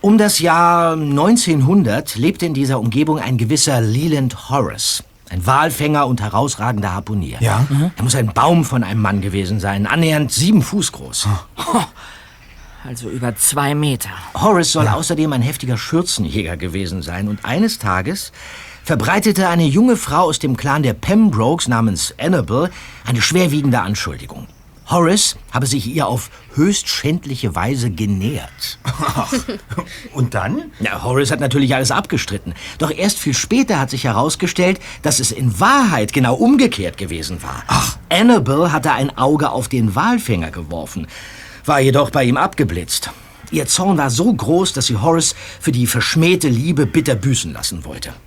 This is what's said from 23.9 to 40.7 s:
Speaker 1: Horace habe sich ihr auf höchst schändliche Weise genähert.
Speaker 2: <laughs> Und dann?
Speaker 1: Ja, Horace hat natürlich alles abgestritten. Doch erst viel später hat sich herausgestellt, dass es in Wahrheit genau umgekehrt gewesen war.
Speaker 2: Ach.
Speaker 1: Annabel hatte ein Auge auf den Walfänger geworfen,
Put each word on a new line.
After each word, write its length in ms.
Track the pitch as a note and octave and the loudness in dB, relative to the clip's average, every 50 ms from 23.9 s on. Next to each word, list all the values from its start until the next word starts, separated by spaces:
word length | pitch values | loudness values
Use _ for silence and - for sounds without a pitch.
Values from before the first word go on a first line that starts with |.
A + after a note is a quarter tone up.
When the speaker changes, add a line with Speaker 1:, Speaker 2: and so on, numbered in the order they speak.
| G#2 - - F2+ D2 B1+ - - - - - - - - - - - - - - | -4 -4 -4 -8 -8 -10 -12 -14 -16 -16 -16 -18 -20 -20 -20 -20 -20 -20 -6 0
Speaker 1:
Horace 480 | D#3+ F3 E3+ E3 F#3+ G#3+ - - - - - - | 2 2 4 4 4 2 2 0 -2 -6 -14 -6
habe 160 | - B2+ C#3 | -4 -4 -2
sich 220 | C3 - C#3 F#2+ A2+ | 0 -2 -2 -4 -4
ihr 180 | C#3 D#3+ C#3+ | -2 -2 -2
auf 240 | G2 A#2 B2 - - - - - - - | -2 -2 -4 -6 -8 -16 -20 -20 -8 0
höchst 340 | C#3 D3+ F#3+ G3+ - - - | 0 2 2 2 0 -2 -4
schändliche 680 | - - - C#3+ D#3+ F3 - C3+ C3+ B2 - G2 D2+ | -6 -2 -2 -2 -2 -2 -4 -8 -8 -4 -4 -4 -2
Weise 340 | E2 F2+ A2+ C#3 C3 A#2 A#2+ | -2 -2 -2 -2 -2 -2 -2
genähert. 880 | F#2 D#2+ A2 G2+ G2+ F#2+ F#2+ A#2 D3 - - - - - - - - - - - - - D#4 - - B3 - - - B3 - | -2 -2 -2 -2 0 0 -2 -2 -4 -4 -8 -12 -14 -12 -12 -12 -12 -8 -8 -8 -6 -4 -4 -4 -2 -2 -2 -2 -2 -4 -4
Speaker 2:
<laughs> 720 | - A3 - - - - - - - - - - - - | -4 -10 -10 -10 -8 -8 -8 -8 -10 -14 -18 -18 -12 -4
Und 220 | C#3 B2+ - - | -2 -2 -2 0
dann? 360 | G#2 F#2 G#2+ F3 D4 E4 D#4 - - | -2 -2 -2 -4 -4 -6 -8 -10 -6
Speaker 1:
Ja, 240 | - G#2 G2 G#2+ A2 | -4 -4 -4 -4 -4
Horace 300 | A#2+ B2+ C3+ C#3+ A#2+ D#3 | -2 0 0 2 0 0
hat 80 | B2 | -2
natürlich 340 | C#3+ B2+ B2 C#3+ C#3 B2 C3+ | -2 0 2 2 2 2 2
alles 160 | B2+ C3 A#2+ | 0 0 0
abgestritten. 640 | C3 - G3+ - - - - - G2+ G2 - F2 F2 - - - - - | 0 -2 -2 -2 -4 -4 -4 -4 -8 -8 -8 -10 -12 -12 -14 -16 -6 -6
Doch 140 | - D3+ D#3 | -4 -4 -2
erst 260 | - F3+ G#3 G3+ - | -2 -2 -2 -2 -2
viel 160 | - D#3 C3 | -2 -2 -2
später 460 | - - - A3 B3 C4+ - G#3 D3 | -2 -2 0 0 0 2 2 0 0
hat 100 | C3+ B2+ | 0 -2
sich 140 | C3 C3 - | -4 -4 -2
herausgestellt, 760 | C3 G#2+ G#2 C3 D#3 D#3 - - F3 - - F3+ F3+ F#3+ - - - - - - | 0 0 2 2 0 0 -2 -4 -4 0 2 2 2 0 -2 -6 -16 -18 -6 -2
dass 160 | D3+ C#3 - | -2 0 0
es 140 | C#3 A2 B2 | -2 -2 -2
in 260 | - C3 A#2+ G2+ F2+ | 0 0 0 2 2
Wahrheit 540 | F#3 A3 C4+ C#4+ B3+ G#3+ D#3 B2 G#2+ G#2 - | 2 4 4 4 4 4 2 0 0 0 0
genau 220 | D3 B2+ A#2 B2+ | 2 2 2 2
umgekehrt 640 | B2+ A3+ A#3 C#4 B3+ C4+ - A#3 - F#2+ E2+ - - | 4 4 4 6 6 4 2 2 -2 -4 -6 -6 -6
gewesen 440 | F#2+ G#2 F2 D#2+ D2 C#2+ F2+ E2 - | -8 -8 -6 -8 -6 -8 -8 -10 -10
war. 220 | C2+ C2 B1+ - | -10 -10 -10 -4
Speaker 2:
Ach. 300 | - - B2+ - - - - - - | 0 0 0 0 -2 -4 -8 -6 0
Speaker 1:
Annabel 600 | - F3 G#3+ A#3+ A#3+ G3+ B2+ - C3+ D3 E3+ F3 | 2 4 6 6 6 6 4 2 2 2 2 2
hatte 220 | C#3+ D#3 - D#3 C3+ | 2 0 2 0 0
ein 260 | A2+ C3+ C#3+ - - | 0 0 -4 -2 0
Auge 320 | B2+ C3+ D3+ C#3 D3 - | 2 2 4 2 2 0
auf 160 | - B2+ B2 - | -2 -4 -4 -2
den 280 | - B2+ A2 G#2+ F#2 | 0 0 0 0 2
Walfänger 560 | A#2+ D#3+ A3 B3 A#3 G3+ - A#2 F2+ D#2+ D#2 D2+ | 2 0 2 0 0 0 -2 -2 -2 -2 -6 -8
geworfen, 560 | E2 E2 D2+ | -10 -10 -8